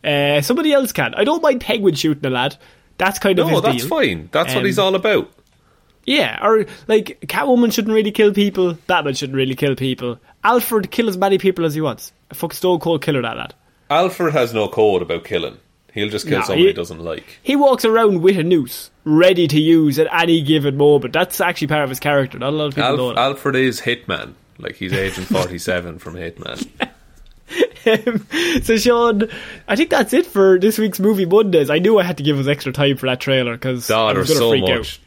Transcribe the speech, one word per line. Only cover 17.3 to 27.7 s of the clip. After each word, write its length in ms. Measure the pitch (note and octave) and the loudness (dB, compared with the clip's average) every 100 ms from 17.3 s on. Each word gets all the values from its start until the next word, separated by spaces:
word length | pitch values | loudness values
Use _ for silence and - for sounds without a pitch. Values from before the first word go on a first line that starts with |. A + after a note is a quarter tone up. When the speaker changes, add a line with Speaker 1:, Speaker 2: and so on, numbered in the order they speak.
| - | -10
Speaker 1:
He 140 | - C#4 | -2 2
walks 280 | C#4+ B3+ | 4 4
around 380 | A3+ A3+ A3+ F#3 | 2 4 4 4
with 140 | F3 F#3+ | 4 2
a 60 | |
noose, 460 | E3 F3 B2 - - _ | 2 2 0 -10 -18 _
ready 440 | - D3+ F3+ F3+ E3 | 2 6 6 4 2
to 120 | D#3 | 2
use 380 | D#3 E3 D3+ C#3+ | 4 4 4 2
at 80 | D#3+ | 0
any 300 | E3+ E3+ E3 | 0 2 0
given 340 | C#3+ D#3 C#3+ C#3 | 2 0 0 2
moment. 360 | D3 C#3+ B2 | 4 4 2
That's 260 | D#3 F3+ - | -2 -2 -2
actually 260 | F3 F3 D3 | -4 -2 -4
part 140 | D#3 | -2
of 60 | C#3 | -2
his 100 | C3 | -4
character. 380 | D3 C#3+ C3 B2 | 0 0 0 -4
Not 120 | B2+ | -6
a 40 | D3+ | -4
lot 100 | D3+ | -4
of 80 | C3+ | -2
people 140 | A#2+ | -2
Speaker 2:
Alf- 80 | C#3 | 0
Speaker 1:
know 100 | B2+ | -2
that. 100 | A#2 | 0
Speaker 2:
Alfred 380 | C3 C#3+ C#3+ C3 | -2 -2 -2 0
is 240 | C3 B2 | 0 -2
Hitman. 540 | - A#2 - F2 A1 - _ _ | -6 -6 -4 -8 -8 -18 _ _
Like, 200 | - - | -14 -10
he's 160 | F#2 | -6
Agent 340 | F#2+ F#2+ F2+ F#2 | -4 -4 -6 -4
forty-seven 720 | F#3+ F2+ F2 - F2+ F2 D#2+ | -2 -2 -6 -4 -4 -6 -14
from 160 | - | -16
Hitman. 500 | E2+ E2 - - - - - | -12 -12 -12 -14 -10 -12 -8
Speaker 1:
<laughs> 100 | B3+ _ _ - - - _ F4 A#4+ | -10 _ _ -20 -20 -20 _ -2 -2